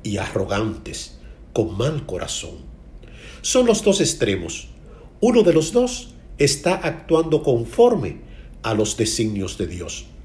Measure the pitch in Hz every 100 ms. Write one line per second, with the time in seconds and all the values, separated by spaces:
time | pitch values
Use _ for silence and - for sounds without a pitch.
0 | - 98 92 95 95 101 110 - - -
1 | - - - - - - 110 95 - 147
2 | - 90 82 - 80 80 - - - -
3 | - - - - - 254 240 214 - 196
4 | 156 - 113 95 82 - - - - -
5 | - - 220 240 175 165 156 240 247 -
6 | - - - - 143 - 175 185 170 -
7 | - 160 165 151 - 120 117 - 240 214
8 | 101 - - - - - 113 107 104 -
9 | 107 - 110 101 92 - 90 87 85 -
10 | - -